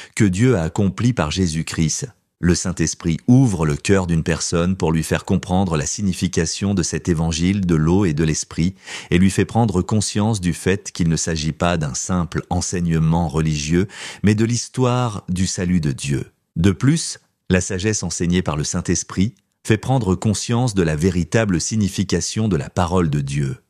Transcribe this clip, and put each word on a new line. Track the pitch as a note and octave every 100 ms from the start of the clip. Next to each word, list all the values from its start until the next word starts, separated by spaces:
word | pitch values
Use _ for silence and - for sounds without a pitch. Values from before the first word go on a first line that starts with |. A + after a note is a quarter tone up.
| - -
que |
Dieu | G#2+ F#2 B2+ G#2+
a |
accomplie | D#2+ - G2 - A#2
par | A2+ D2+
Jésus-Christ. | E2+ F2+ D#2+ D#2 - D#2+ - C#2 - _ -
Le | E2+ E2+
Saint-Esprit | F#2+ E2+ D#2 - F2 D2+ -
ouvre | B2+ C3 F2
le | D#2+ C#2+
cœur | - G2 F2
d'une | E2
personne | E2 D#2 - E2+ F2 F#2
pour | E2
lui | E2
faire | D#2 F2
comprendre | - F#2+ - F2+ F#2+ D#2+
la | C#2+
signification | - G2+ F2 F2+ F2+ D#2+ - G2+
de | G2
cet | D#2+ D#2+ F#2
évangile | D#2+ E2 D#2+ F2 G2+
de | F2+ D#2+
l'eau | D#2 F#2
et | G2+
de | D2+
l'esprit | D#2+ D2+ - - F2 F#2+ - - -
et | F2
lui | F#2+
fait | G2 G2
prendre | A2+ A#2 F#2
conscience | F2+ G#2+ - G#2+ G#2+ G#2+
du | F2+
fait | D#2 F#2+ G2 -
qu'il | - E2+
ne | D#2+
s'agit | - D#2+ D2+
pas | D2 F2 F2
d'un | D#2
simple | B1+ - F2+ E2 D#2 -
enseignement | F2 - F#2 F2 D#2+ D#2+ E2 E2+
religieux, | D#2+ D#2+ D2+ D2 E2+ G2 - - -
mais | G2
de | G#2+
l'histoire | A2+ A#2+ - - B2 B2 A#2+ G2+ -
du | F2+ F#2
salut | - F2 F2+
de | D2+
Dieu. | C2 C#2 C#2 - _ _ -
De | F#2
plus, | F#2 C3 D#3+ - - _ _ -
la | F#2
sagesse | - F#2+ G#2+ G#2
enseignée | F2+ - E2+ F2+
par | F2+ D2+
le |
Saint-Esprit | D2 F2+ F2+ E2+ - - G2+ - _ _ -
fait | G#2+
prendre | - C3 F#3
conscience | F#3 A2+ G2 - A#2 B2+
de | G2
la | D#2+ D2+
véritable | F#2 F2 E2 A#2 A2 E2+
signification | - A2 F#2+ - F#2 F2+ - - A2
de | E2+
la | C2+
parole | - E2+ F#2 E2+
de | D2
Dieu. | C#2 C#2 C2+ B1+ _